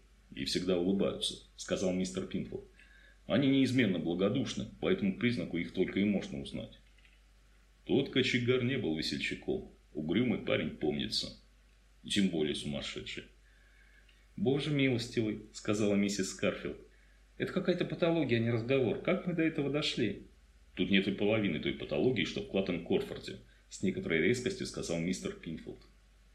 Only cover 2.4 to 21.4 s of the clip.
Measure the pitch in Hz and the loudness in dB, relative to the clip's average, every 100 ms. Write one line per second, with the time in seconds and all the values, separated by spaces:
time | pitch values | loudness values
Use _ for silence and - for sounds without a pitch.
2.4 | - - - - - - - - - 120 | -6 -10 -12 -20 -20 -20 -20 -16 0 4
3.4 | 139 135 127 127 107 87 80 87 101 135 | 6 4 4 4 4 2 0 2 2 2
4.4 | 110 - - - 78 95 98 - 120 120 | -2 -4 -8 -2 0 2 2 2 0 0
5.4 | 82 85 85 95 90 95 101 92 - 69 | -2 -4 -4 -2 0 2 2 2 -2 -8
6.4 | 69 62 - - - - - - _ - | -8 -8 -10 -16 -20 -20 -20 -20 _ -20
7.4 | _ _ _ _ - 110 139 135 131 127 | _ _ _ _ 0 2 2 2 2 2
8.4 | 120 123 123 135 85 80 - 69 - - | 2 2 2 0 -2 -2 -2 -4 -4 -6
9.4 | - 64 - - _ 73 78 95 123 92 | -4 -4 -6 -20 _ -8 0 2 2 0
10.4 | - - 78 - 76 71 - - - - | 0 0 -2 -2 -2 -2 -2 -4 -6 -12
11.4 | - _ _ _ _ - - 104 95 82 | -20 _ _ _ _ -18 -2 2 2 2
12.4 | 76 71 73 71 - - - - - - | 0 -2 -4 -6 -6 -10 -10 -12 -14 -20
13.4 | - - - - - - - - _ - | -20 -20 -20 -20 -20 -20 -20 -20 _ -2
14.4 | 113 147 151 143 135 117 - 120 107 - | 2 2 2 2 4 2 0 -2 0 -2
15.4 | - - - 107 104 101 98 - 92 - | -10 -8 -2 2 4 4 4 0 -4 0
16.4 | 101 - - - - - - - - - | -2 -2 -8 -10 -16 -20 -20 -20 -20 -6
17.4 | - 185 185 175 160 156 170 165 123 117 | -4 -2 0 0 -2 0 2 2 2 2
18.4 | 113 117 120 135 110 - - 190 180 165 | 2 0 2 2 2 0 0 0 0 0
19.4 | 160 151 139 147 147 - 107 - - - | 0 0 -2 0 -2 0 0 -2 -12 -20
20.4 | - - - - 90 98 101 95 104 110 | -20 -20 -14 -2 4 4 4 2 2 2